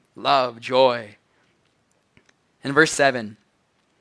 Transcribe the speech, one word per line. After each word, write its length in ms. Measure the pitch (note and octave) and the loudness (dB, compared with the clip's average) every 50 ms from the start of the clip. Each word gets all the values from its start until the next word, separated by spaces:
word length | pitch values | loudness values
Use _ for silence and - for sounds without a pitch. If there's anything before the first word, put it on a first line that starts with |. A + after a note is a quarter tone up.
| _ _ _ | _ _ _
love, 440 | - G#2 C3+ C#3+ C3+ B2+ B2 A#2 A#2 | -8 -2 0 0 0 0 -2 -6 -12
joy. 580 | A#2 A#2+ C3 B2+ C3 B2+ A#2+ A#2+ A2+ G#2 G#2+ _ _ _ _ _ _ _ _ _ _ _ _ _ _ _ _ _ _ _ _ _ _ _ _ _ _ _ _ _ - | -10 -2 0 2 2 2 2 -2 -10 -14 -20 _ _ _ _ _ _ _ _ _ _ _ _ _ _ _ _ _ _ _ _ _ _ _ _ _ _ _ _ _ -10
In 100 | C3 C#3 | -2 2
verse 180 | D3 D#3+ D#3 | 2 2 2
seven, 460 | - - C#3+ C#3 B2+ B2 A2 G2+ G2+ _ _ _ _ _ _ _ _ _ _ _ _ _ | 2 2 0 2 0 -2 -8 -10 -14 _ _ _ _ _ _ _ _ _ _ _ _ _